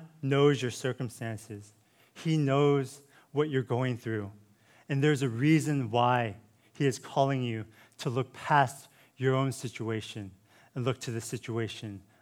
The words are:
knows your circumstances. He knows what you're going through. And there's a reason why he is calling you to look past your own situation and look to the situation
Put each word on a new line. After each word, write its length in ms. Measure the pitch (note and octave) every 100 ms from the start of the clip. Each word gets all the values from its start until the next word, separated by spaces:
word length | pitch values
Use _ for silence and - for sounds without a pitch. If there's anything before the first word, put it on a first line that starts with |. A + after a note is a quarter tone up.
| - -
knows 400 | C3+ C#3 D3 C3+
your 100 | B2
circumstances. 1000 | - C3 B2 A#2+ - A2+ G#2+ - G#2 G#2 _ _ _ _
He 240 | - D#3+ D#3+
knows 640 | C#3 C#3 D3 C#3+ B2+ - - - _
what 160 | C#3 D3+
you're 120 | C3
going 360 | A#2 B2 B2+ A#2
through. 340 | A2+ A2 G2+ - _ _ _ - -
And 160 | C#3
there's 180 | D3+ C#3
a 60 | C3+
reason 640 | A2+ D3 D#3 C#3+ C#3+ A#2
why 440 | A#2+ A#2+ B2 A2+ F#2+ _ _ _ -
he 80 | C#3
is 120 | -
calling 460 | - C#3+ C#3 C3+
you 220 | B2 A2 G#2 - - -
to 120 | C#3+
look 220 | B2 B2
past 560 | - - D3 B2+ - - _ _ -
your 180 | C3 C3
own 160 | C3+
situation 800 | - A#2+ - A2 A2 - A2+ G2 F2+ _ _ _ C3+
and 100 | B2
look 140 | A#2+
to 100 | -
the 80 | A2+
situation 800 | - A#2 - A2+ A2 - G#2+ G2 - _